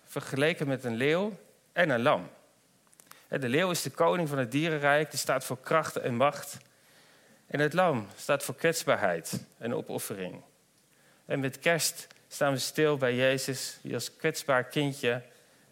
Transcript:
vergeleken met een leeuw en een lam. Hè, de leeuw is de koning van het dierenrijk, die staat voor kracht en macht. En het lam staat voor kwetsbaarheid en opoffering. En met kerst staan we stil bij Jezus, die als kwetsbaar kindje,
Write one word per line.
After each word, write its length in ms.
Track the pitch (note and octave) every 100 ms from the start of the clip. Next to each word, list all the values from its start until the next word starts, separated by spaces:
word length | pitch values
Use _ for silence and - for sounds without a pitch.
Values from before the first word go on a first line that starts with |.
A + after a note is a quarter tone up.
| -
vergeleken 640 | - - C3+ D3+ F3 C#3+
met 160 | C3
een 120 | B2+ A2+
leeuw 440 | C#3 E3 G#3 F#3 - _ _
en 160 | - F3
een 120 | B2
lam. 280 | B2+ A2+ F2 - _ _ _ _ _ _ - - -
Hè, 120 | C#3+
de 100 | C3
leeuw 220 | C3+ F#3
is 100 | E3+
de 80 | C#3+
koning 400 | - E3+ F3+ D#3+
van 80 | C#3+
het 140 | A#2+
dierenrijk, 580 | C3+ E3 D#3 C#3+ D3 D#3
die 100 | C3+
staat 260 | - C3 -
voor 140 | B2+
kracht 360 | - E3 D3 -
en 200 | C3 A#2+
macht. 420 | C#3 C#3+ - - - _ _ - - - _ _ -
En 120 | C#3
het 140 | D3
lam 340 | D#3+ F#3 B2+ G2+ -
staat 280 | - C#3+
voor 120 | - C3
kwetsbaarheid 920 | E3 E3 - A2+ G#2 E2+ - - - -
en 180 | A#2 A#2
opoffering. 680 | A2+ A#2+ - G2+ F2+ F2 - _ _ _ _ _ _ _ -
En 140 | D3
met 200 | C3+ -
kerst 480 | F3 E3 - - - - _
staan 260 | - C#3+
we 60 | C3+
stil 380 | - - D#3 D3
bij 180 | B2+ B2
Jezus, 640 | C3 C3+ C3 B2+ - -
die 120 | C3+
als 220 | B2 - -
kwetsbaar 480 | D#3+ D#3 - B2+
kindje, 580 | B2 - C#3+ C3+ B2 B2 - - _ _ _